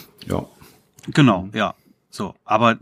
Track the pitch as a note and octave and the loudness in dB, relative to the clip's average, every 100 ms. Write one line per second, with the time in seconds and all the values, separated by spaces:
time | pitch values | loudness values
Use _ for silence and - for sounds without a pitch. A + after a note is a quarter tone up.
0 | - _ - F2 - _ - _ _ _ | -20 _ -6 -6 -6 _ -20 _ _ _
1 | - - C3 F#2 F#2 A2 G2+ - _ _ | -4 2 4 4 -4 -4 -6 -6 _ _
2 | _ - G2 - - A2 A#2 A2+ | _ -12 -12 -12 -2 2 2 0